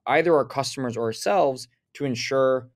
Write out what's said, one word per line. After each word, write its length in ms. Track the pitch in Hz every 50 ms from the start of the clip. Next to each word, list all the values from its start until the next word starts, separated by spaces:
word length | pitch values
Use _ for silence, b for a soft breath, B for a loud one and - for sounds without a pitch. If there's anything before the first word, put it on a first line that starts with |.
| _
either 280 | 117 135 160 160 170 165
our 80 | 143 123
customers 520 | 120 - 139 131 - - 139 131 120 117
or 60 | 113
ourselves 640 | 117 113 110 - - - 202 185 156 139 131 123 - - _ _ _ _ -
to 100 | - 143
ensure 640 | 135 120 117 - - 139 135 131 131 131 127 120 - _